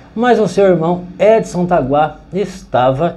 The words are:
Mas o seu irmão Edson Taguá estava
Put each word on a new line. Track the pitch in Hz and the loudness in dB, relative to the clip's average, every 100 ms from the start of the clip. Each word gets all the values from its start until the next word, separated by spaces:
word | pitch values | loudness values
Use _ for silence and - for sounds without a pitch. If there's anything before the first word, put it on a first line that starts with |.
| - | -14
Mas | 220 247 220 | -2 0 2
o | 196 | 0
seu | 196 196 | 2 2
irmão | 165 160 180 - - | 2 0 -4 -6 0
Edson | 202 220 - 180 175 | 2 2 0 -4 0
Taguá | 175 131 147 190 - - | 0 0 0 -2 -4 -10
estava | 185 190 - - 120 127 131 170 | -8 -6 -10 -4 0 0 0 -4